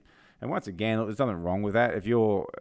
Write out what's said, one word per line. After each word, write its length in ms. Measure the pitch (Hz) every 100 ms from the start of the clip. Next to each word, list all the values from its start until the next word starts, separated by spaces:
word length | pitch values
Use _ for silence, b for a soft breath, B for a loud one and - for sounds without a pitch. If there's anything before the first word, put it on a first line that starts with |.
| B B B _
And 100 | 123
once 160 | - -
again, 320 | 87 110 110
there's 220 | 107 107
nothing 240 | 131 90
wrong 180 | 87 92
with 120 | 104
that. 200 | 104 120
If 120 | 98 95
you're, 440 | 120 110 98 - 50